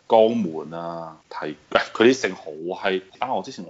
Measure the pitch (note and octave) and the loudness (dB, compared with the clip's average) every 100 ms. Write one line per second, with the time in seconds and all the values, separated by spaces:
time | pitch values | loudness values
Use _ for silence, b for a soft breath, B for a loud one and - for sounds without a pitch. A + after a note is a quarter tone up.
0 | - A2+ A2 A#2+ F2+ D#2+ D2+ E2+ E2+ E2+ | 2 6 6 4 -4 -6 -10 -10 -8 -10
1 | E2 D#2+ _ - D2+ D2+ - - - - | -12 -16 _ -10 -10 -10 0 0 0 4
2 | A#2 B2+ G#2 F#2 - D2+ E2+ F#2 G2+ F#2+ | 6 6 -2 -6 -12 -10 -8 -4 -2 -2
3 | - - B2 A2 F#2 C3 | -4 -8 -6 -4 -6 -12